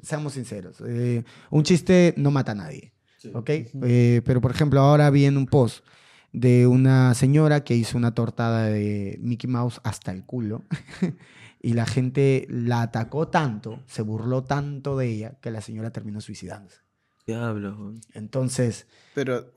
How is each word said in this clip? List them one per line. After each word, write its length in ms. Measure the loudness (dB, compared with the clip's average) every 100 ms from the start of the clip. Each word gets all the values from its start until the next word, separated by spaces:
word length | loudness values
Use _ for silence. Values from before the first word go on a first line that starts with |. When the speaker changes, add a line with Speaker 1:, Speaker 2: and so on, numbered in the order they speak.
Speaker 1:
seamos 320 | -10 -8 -8
sinceros, 440 | -10 -10 -12 -14 -14 -8
eh, 360 | -4 -2 -2 -6 -14 -2
un 140 | 0
chiste 500 | 4 2 6 6 6 4
no 140 | 2
mata 220 | 2 -2
a 20 | -6
nadie, 380 | -10 -16 -20 _ _ _
Speaker 2:
Sí. 140 | -14
Speaker 1:
¿ok? 160 | -8 -4 -4 -6
Speaker 3:
Ujú. 120 | -4 2
Speaker 1:
Eh, 360 | 4 4 4 2
pero, 160 | 0
por 100 | 0
ejemplo, 280 | 0 2 4
ahora 300 | 6 6 6
vi 160 | 4 4
en 120 | 2
un 100 | 2
post 360 | 2 2 -2 _ _ _ _ _
de 340 | 0 4 6 6
una 460 | 6 6 6 4
señora 500 | 4 4 4 4 2
que 120 | 2 0
hizo 220 | 0 -2
una 160 | -2
tortada 520 | 0 -4 -2 -2 0 0
de 500 | 0 -2 -4 -6 -8
Mickey 280 | -6 -6 -4
Mouse 300 | -4 -4 -6
hasta 280 | -8 -10 -10
el 120 | -12 -10
culo 400 | -8 -6 -8 -8 -10 -10 -6
<laughs> 600 | -6 -6 -16 -20 -20 _
y 120 | -4
la 120 | -2 -2
gente 600 | -2 -2 2 2 2 -2
la 340 | -6 -2 -2
atacó 440 | -2 -4 -6 -6 -2
tanto, 520 | -2 -2 -4 -12 -16 -14
se 140 | -8
burló 400 | -6 -6 -4 -4
tanto 540 | -4 -6 -6 -8 -6 -4
de 100 | -4
ella, 300 | -6 -10 -14
que 80 | -12
la 100 | -12
señora 280 | -10 -10 -10
terminó 300 | -10 -10 -12
suicidándose. 560 | -12 -16 -16 -16 -20 _ _ _ _ _ -10
Speaker 2:
Diablo, 500 | -6 -6 -6 -8 -10
weón. 220 | -14 -16 -20
Speaker 1:
Entonces, 720 | -18 -8 -4 -4 0 -2 -4 -12 _ _
Speaker 3:
Pero, 380 | -6 -4 -4 -8